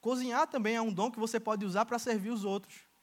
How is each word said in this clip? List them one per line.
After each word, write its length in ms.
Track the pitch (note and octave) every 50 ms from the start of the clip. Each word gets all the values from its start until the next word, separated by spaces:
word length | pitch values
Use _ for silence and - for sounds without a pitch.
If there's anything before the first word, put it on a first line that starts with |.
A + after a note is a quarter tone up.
Cozinhar 460 | - A3 B3+ B3+ B3+ B3 A#3 C4 D#4+ D#4
também 260 | - C4+ G#3 G#3+ A3+
é 80 | A#3
um 100 | A3+ A3+
dom 200 | G3 E3+ G3+ B3+
que 60 | A3+ A3+
você 180 | A3 A3+ - A3+
pode 260 | A3 A3+ G#3+ G#3 G#3
usar 220 | G3 F3 G3+ A3+
pra 100 | A3+ A#3+
servir 340 | A#3 A3+ B3+ A3+ G#3+ F#3 A3
os 140 | A#3+ A3 G3
outros, 300 | G3+ G3 G3 G3 - - - - _ _ _